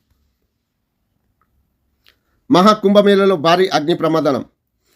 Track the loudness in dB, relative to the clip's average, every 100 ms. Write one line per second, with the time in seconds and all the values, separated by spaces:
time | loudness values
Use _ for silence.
0 | _ _ _ _ _ _ _ _ _ _
1 | _ _ _ _ _ _ _ _ _ _
2 | _ _ _ _ -2 2 2 2 2 2
3 | 2 2 0 0 0 0 0 -2 -4 -4
4 | -2 -2 -2 -4 -8 _ _ _ _